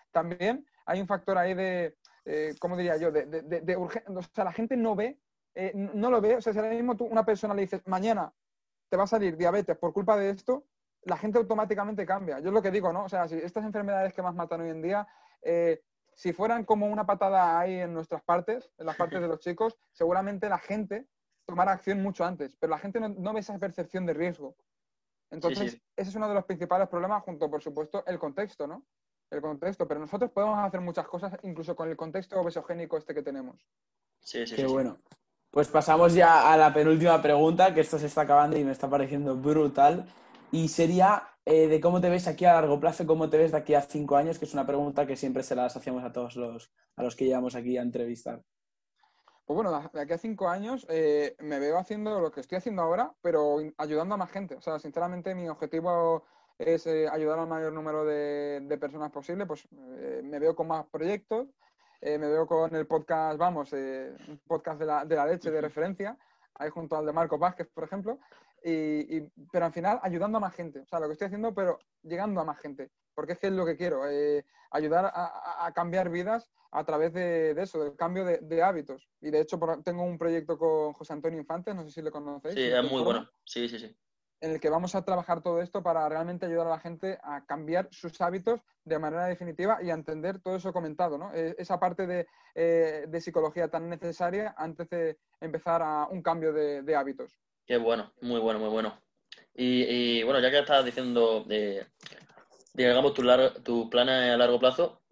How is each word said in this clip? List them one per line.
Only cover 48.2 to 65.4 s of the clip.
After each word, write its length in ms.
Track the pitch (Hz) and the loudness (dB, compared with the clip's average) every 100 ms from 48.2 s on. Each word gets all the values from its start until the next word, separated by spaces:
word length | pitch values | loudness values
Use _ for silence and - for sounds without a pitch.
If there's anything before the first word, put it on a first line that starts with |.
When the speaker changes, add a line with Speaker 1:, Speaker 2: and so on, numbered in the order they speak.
| 123 117 - _ _ _ _ _ _ _ _ _ - | -10 -12 -14 _ _ _ _ _ _ _ _ _ -4
Speaker 1:
Pues 100 | 165 | -2
bueno, 340 | 202 151 156 | 0 -2 -4
de 80 | 151 | -8
aquí 100 | 143 | -4
a 40 | 170 | -4
cinco 320 | 226 202 185 | -4 -2 -2
años, 360 | 185 214 262 - | -2 -4 -8 -2
eh, 460 | 160 156 147 143 - | 2 4 4 2 -4
me 200 | 151 143 | -6 -2
veo 180 | 143 170 | 0 0
haciendo 420 | 185 208 214 208 | -2 -4 -4 -2
lo 120 | 160 | -2
que 100 | 143 | -4
estoy 160 | - 180 | -8 -6
haciendo 240 | 233 190 | -4 -2
ahora, 320 | 165 185 294 - | 0 2 0 -2
pero 400 | 175 156 147 147 | 0 2 4 2
in-, 120 | 156 - | -2 -6
ayudando 380 | 151 151 180 202 | -2 -2 0 -2
a 20 | |
más 120 | 175 | -4
gente. 260 | 196 185 131 | -8 -10 -8
O 60 | |
sea, 160 | - 156 | -6 -6
sinceramente, 560 | 156 170 175 180 180 185 | -6 -4 -4 -4 -6 -6
mi 120 | 170 | -6
objetivo 800 | 151 156 160 175 170 165 165 - _ _ - | -6 -6 -2 0 2 2 2 -2 _ _ -4
es, 280 | 160 165 165 | 0 0 2
eh, 220 | 156 156 | 0 2
ayudar 300 | 156 156 160 | 0 0 0
al 80 | 165 | -2
mayor 240 | 160 160 | -4 -4
número 320 | 156 156 156 | -6 -4 -2
de, 560 | 151 147 147 147 147 143 | 0 0 -2 -2 -4 -6
de 160 | 139 147 | -6 -6
personas 320 | 143 151 151 | -6 -6 -10
posible. 360 | 147 139 185 185 | -10 -8 -6 -6
Pues, 200 | 151 - | -8 -12
eh, 500 | 143 131 262 135 131 | -20 -18 -12 -8 -8
me 160 | 135 147 | -8 -2
veo 140 | 160 | 0
con 140 | 165 165 | 0 -2
más 180 | 160 - | -4 -6
proyectos, 560 | 151 170 208 - 220 269 _ _ _ _ _ | -6 -4 -4 -4 -6 -6 _ _ _ _ _
eh, 160 | 147 151 | -4 -2
me 100 | 147 | 0
veo 180 | 156 160 | 0 2
con 300 | 165 160 160 | 2 0 -2
el 100 | 156 | -2
podcast, 500 | 160 160 160 160 151 | -2 0 -2 0 0
vamos, 340 | 175 165 139 | 0 0 -4
eh, 420 | 139 135 131 131 135 - | -6 -6 -8 -10 -14 -18
un 100 | 147 | -18
podcast 400 | - 160 165 151 | -6 -6 -6 -6
de 40 | 156 | -2
la, 200 | 147 156 | -2 0
de 100 | 156 | 2
la 100 | 147 | 2
leche, 240 | 175 | 0